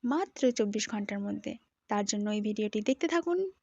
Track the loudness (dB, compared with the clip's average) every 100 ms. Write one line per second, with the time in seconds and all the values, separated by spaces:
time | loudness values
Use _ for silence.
0 | 2 0 0 2 2 4 0 0 -2 -4
1 | -4 -4 -4 -4 -6 -10 _ _ _ 0
2 | 0 0 0 0 -2 -2 -2 0 0 2
3 | 2 0 2 0 0 -6